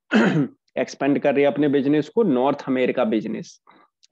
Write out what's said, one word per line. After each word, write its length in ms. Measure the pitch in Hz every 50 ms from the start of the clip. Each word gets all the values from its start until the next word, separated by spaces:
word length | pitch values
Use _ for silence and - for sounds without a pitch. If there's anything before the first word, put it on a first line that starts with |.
| _ -
<clears throat> 440 | - 214 226 175 - 156 135 123 - _ _ _ - 135
एक्सपेंड 400 | 127 - - - 139 139 139 131
कर 160 | - 143 131
रही 100 | 139 143
है 60 | 139
अपने 180 | - 147 151 147
बिजनेस 400 | 135 143 123 143 151 151 147 -
को, 140 | - 226
नॉर्थ 420 | 233 185 127 123 127 143 139 - - 135
अमेरिका 360 | 131 131 127 120 120 135 120
बिजनेस, 560 | 110 110 107 104 110 113 113 - - - _ _ _ _ _ _ _ _ _ _ _